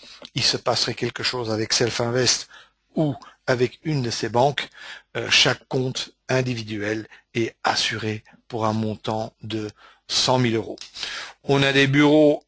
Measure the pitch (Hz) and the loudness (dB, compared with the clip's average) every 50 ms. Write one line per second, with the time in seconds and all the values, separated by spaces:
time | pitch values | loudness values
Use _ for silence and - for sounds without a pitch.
0 | - - - - - - - 135 - - - - - 127 113 - - 131 113 - | -20 -20 -20 -20 -20 -10 -6 0 0 0 0 0 0 0 0 0 0 -2 -2 -4
1 | 123 117 - - 110 - - 123 117 110 110 107 110 - - - 127 113 - - | -4 -6 -4 -4 -4 -4 -4 -4 -4 -4 -2 -2 -2 0 0 0 0 0 0 -2
2 | 120 117 120 127 123 117 - - - - - - - _ _ _ _ _ - - | -2 0 0 2 2 2 0 0 -4 -12 -18 -20 -20 _ _ _ _ _ -2 0
3 | 156 147 127 - - - - _ - - 127 120 127 117 - _ - 160 156 139 | 0 0 0 -4 -12 -20 -20 _ -2 -2 0 0 0 -4 -4 _ -6 -4 -4 -2
4 | 120 113 - - 117 110 107 120 135 147 135 - - - _ - - - - - | -2 -4 -4 -4 -6 -2 2 2 2 2 2 -2 -8 -10 _ -20 -18 -18 -18 -18
5 | _ _ - 120 117 107 - - - 139 123 - - - - 131 127 131 127 - | _ _ -8 -8 -4 0 2 2 4 2 0 -2 -6 -4 -2 -2 -2 -2 -4 -6
6 | - - _ _ _ - 131 131 127 127 123 113 110 107 110 101 101 107 110 113 | -10 -10 _ _ _ -2 0 0 0 -2 -4 -6 -6 -8 -8 -6 -4 -4 -4 -4
7 | 107 - - - _ _ - 120 113 - - _ - - - - - - 117 107 | -6 -12 -18 -20 _ _ -4 -2 -2 -2 -4 _ -2 -2 0 0 -2 -2 -4 -4
8 | 110 110 107 107 _ _ _ _ _ - 123 110 110 110 107 110 110 107 104 - | -4 -4 -6 -6 _ _ _ _ _ -10 -6 -2 0 0 0 0 -2 -4 -4 -6
9 | - 120 110 110 110 113 _ _ - 107 110 110 107 104 - _ - - _ _ | -6 -4 -4 -4 -6 -8 _ _ -12 -8 -6 -6 -6 -8 -12 _ -20 -20 _ _
10 | _ - - - - 135 131 127 123 117 110 110 - - 101 - - - - - | _ -4 -2 0 2 2 2 2 2 2 0 -2 -4 -6 -12 -14 -16 -18 -14 -12
11 | - - - - - - - _ - - 139 139 139 139 139 139 139 135 135 147 | -10 -10 -10 -12 -12 -14 -18 _ 0 2 2 4 4 4 4 4 4 4 4 4
12 | 147 147 151 156 151 147 147 - _ | 6 6 6 8 6 6 4 2 _